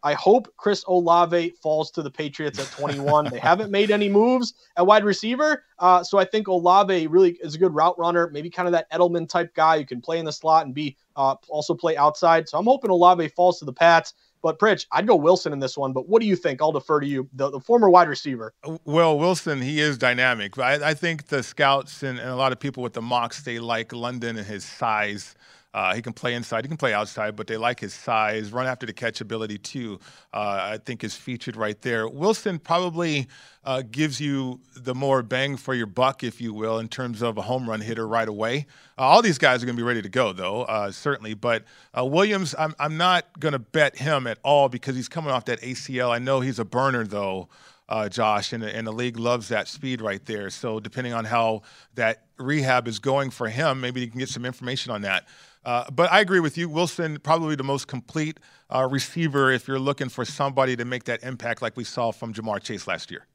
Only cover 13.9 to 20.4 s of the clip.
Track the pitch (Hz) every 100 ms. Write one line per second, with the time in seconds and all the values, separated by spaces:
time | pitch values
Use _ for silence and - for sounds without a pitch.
13.9 | 165 160 _ _ _ 160 160 214 196 -
14.9 | - 202 196 151 180 170 143 131 - 135
15.9 | 131 131 220 220 180 165 131 156 147 -
16.9 | 151 143 139 127 131 139 143 - 240 208
17.9 | 180 170 147 147 123 110 _ 147 160 -
18.9 | 156 165 147 170 180 - 139 127 151 151
19.9 | 135 123 123 127 117